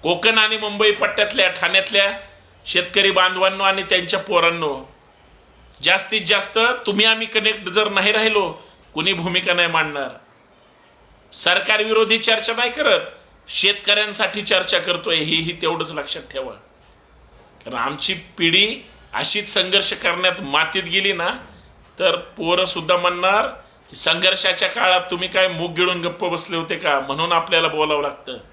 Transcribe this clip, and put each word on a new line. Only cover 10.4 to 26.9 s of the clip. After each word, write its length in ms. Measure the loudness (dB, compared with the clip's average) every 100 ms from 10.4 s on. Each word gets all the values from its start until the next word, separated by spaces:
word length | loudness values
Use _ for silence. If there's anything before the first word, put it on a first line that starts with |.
| _ _ _ _ _ _ _ _ _
सरकार 500 | 0 2 2 2 0
विरोधी 360 | 2 2 4 2
चर्चा 340 | 2 2 0 0
नाही 140 | -2
करत, 300 | 0 2 2 0 -16 -20 _ -4
शेतकऱ्यांसाठी 920 | 2 2 2 0 0 0 0 -2 -2
चर्चा 360 | 0 0 2 0
करतोय, 380 | 0 -4 -2 -2
हेही 460 | 0 -2 -2 -4
तेवढंच 300 | -4 -2 -4
लक्षात 300 | -6 -8 -10 -10
ठेवा. 200 | -10 -10 -14 -20 _ _ _ _ _ _ -20 -20 _
कारण 100 | -12
आमची 400 | -6 -6 -2 -2
पिढी 720 | -2 -10 0 2 4 2 -2 -12 -20 -10
अशीच 340 | -2 2 2 2
संघर्ष 440 | 2 2 2 2
करण्यात 480 | 0 -2 0 0 -2
मातीत 420 | -2 -2 0 -4
गेली 300 | -2 -2 -2
ना, 180 | -2 -4 -6 -12 -20 -20 -20 -20 -2
तर 180 | 0 0
पोरं 480 | -6 -8 -2 0
सुद्धा 320 | 2 -2 0 2
म्हणणार, 520 | 2 0 2 2 0 -6 -20 _ _
"संघर्षाच्या 760 | 0 2 2 2 2 0 0 -2
काळात 320 | 0 2 2 0
तुम्ही 180 | -6 -2
काय 200 | 0 0
मूग 240 | 0 -6
गिळून 280 | 0 0 0
गप्प 220 | -4 -4
बसले 320 | -4 -2 -4 -4
होते 200 | -4 -4
का?" 240 | 0